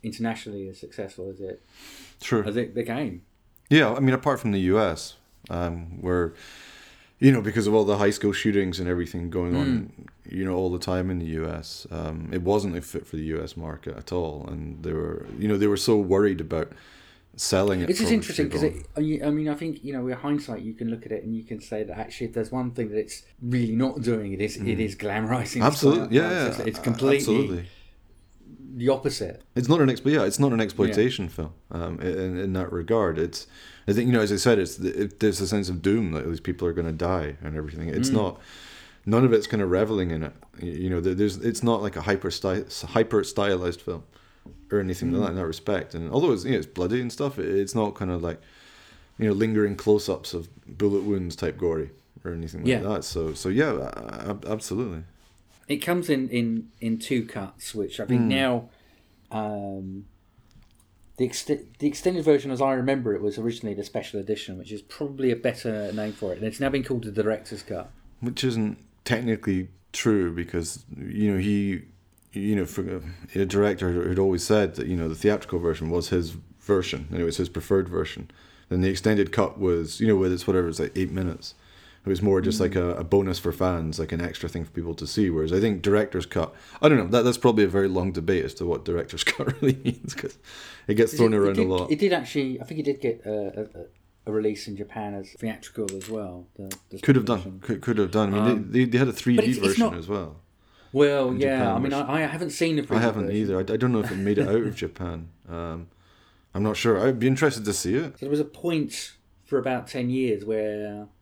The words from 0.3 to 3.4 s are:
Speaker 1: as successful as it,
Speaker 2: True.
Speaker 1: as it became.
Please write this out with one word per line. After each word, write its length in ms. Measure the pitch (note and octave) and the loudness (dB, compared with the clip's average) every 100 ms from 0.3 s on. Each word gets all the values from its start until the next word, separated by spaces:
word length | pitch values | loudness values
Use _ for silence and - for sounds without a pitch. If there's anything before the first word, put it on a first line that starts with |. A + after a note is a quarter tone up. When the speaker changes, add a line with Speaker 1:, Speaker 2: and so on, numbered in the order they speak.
| A2+ G#2+ G2+ F#2+ | -4 -8 -10 -12
Speaker 1:
as 100 | F2+ | -12
successful 500 | - - G2 - F#2+ | -14 -10 -10 -10 -12
as 100 | F#2+ | -10
it, 220 | F#2+ F#2+ _ - - - - - | -10 -12 _ -20 -20 -20 -20 -16
Speaker 2:
True. 220 | - A#2 | 0 2
Speaker 1:
as 120 | G#2 A2 | 2 -2
it 180 | A#2+ | -2
became. 480 | A#2+ A#2 A#2+ C3+ F2 _ _ | -4 -4 -4 -4 -8 _ _